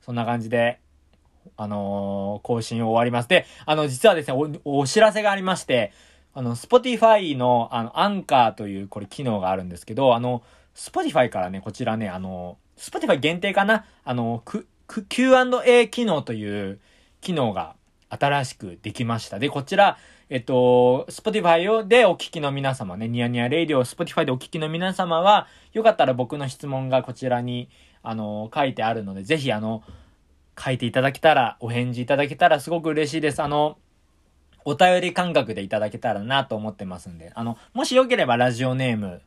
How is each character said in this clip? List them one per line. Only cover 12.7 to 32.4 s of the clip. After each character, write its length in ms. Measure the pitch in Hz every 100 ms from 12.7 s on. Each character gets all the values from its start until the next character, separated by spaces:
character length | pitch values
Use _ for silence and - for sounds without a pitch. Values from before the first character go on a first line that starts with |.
| _
Spotify 400 | - - 320 170
限 200 | 143 175
定 140 | 196
か 120 | 196 196
な？ 200 | 220 - _ -
あ 80 |
の、 280 | 123 117 117 -
く、 220 | 214 - _ _
く、 160 | -
キ 200 | 202 -
ュ 80 | 262
ー 60 | 262
ア 60 |
ン 60 | 254
ド 140 | 247
エ 180 | 233 240
ー 80 | 233
機 160 | - 233
能 160 | 156
と 120 | 131
い 380 | 113 104 101 98
う 80 | 98 _ _ _ _
機 120 | -
能 200 | 170 120
が 220 | 95 80 - _ _ _
新 360 | 117 139 143 131
し 80 |
く 260 | - 98 87
で 100 | -
き 100 | 101
ま 160 | 120 117
し 100 | -
た。 100 | -
で、 100 | 139
こ 140 | 143
ち 120 | 135 190
ら、 220 | 202 - - _ _
え 80 | 131
っ 60 |
と、 600 | - 127 123 123 123 127 -
Spotify 600 | - - 214 170 165 180
を、 140 | 220
で 220 | 208 233 214
お 100 | 131
聞 160 | -
き 80 | 165
の 120 | 147
皆 240 | 139 135 131
様 200 | 101 90
ね、 140 | 113
ニ 100 | 120
ヤ 80 | 120
ニ 120 | 120
ヤ 100 | 120
レ 140 | 151
イ 40 | 165
デ 60 |
ィ 40 | 143
オ、 60 |
Spotify 400 | 123 - 175 -
で 80 | 160
お 60 | 151
聞 120 | -
き 100 | 170
の 100 | 156
皆 240 | 160 185
様 260 | 185 180 165
は、 260 | 185 208 - - _
よ 100 | 220
か 60 | 220
っ 60 | 214
た 80 | 139
ら 80 |
僕 240 | 123 127 147
の 100 | 139
質 200 | - 147
問 200 | 135 131
が 160 | 131
こ 80 | 127
ち 160 | 120 131
ら 140 | 123
に、 260 | 123 123 123 _ _ _
あ 120 | 117 113
の、 340 | 107 107 110
書 100 | 151
い 100 | 139
て 100 | 127 113
あ 80 |
る 100 | 113
の 100 | 101
で、 100 | 95
ぜ 140 | 98 156
ひ、 140 | 131
あ 80 | 107
の、 240 | 110 113 - - - _ _ _ _ -
書 140 | -
い 60 | 127
て 80 | 123
い 80 |
た 80 | 131
だ 100 | 131
け 80 | 135
た 140 | 160
ら、 240 | 147 120 -
お 100 | 113
返 220 | 120 123
事 100 | 120
い 40 | 120
た 100 | 139
だ 120 | 143
け 100 |
た 100 | 151